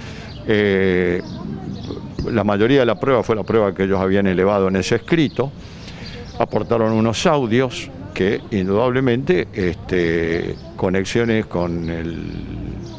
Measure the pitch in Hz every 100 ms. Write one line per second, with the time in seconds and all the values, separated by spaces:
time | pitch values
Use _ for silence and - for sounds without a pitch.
0 | - - - - - 107 104 95 95 90
1 | 90 90 - - - 73 - - - 104
2 | - - - 113 101 101 117 139 117 98
3 | 143 123 95 110 92 110 101 90 95 95
4 | 95 98 98 90 98 101 95 95 92 117
5 | - 175 139 - 135 - - - - -
6 | - - - - 110 110 107 117 110 110
7 | 113 104 185 151 117 120 131 - - -
8 | - - 95 123 - 104 92 101 127 123
9 | 135 120 139 180 - - 90 78 - 92
10 | 85 85 82 85 90 - - - 95 95
11 | 95 120 117 110 101 87 87 85 82 82
12 | 82 82 82 82 - - - - -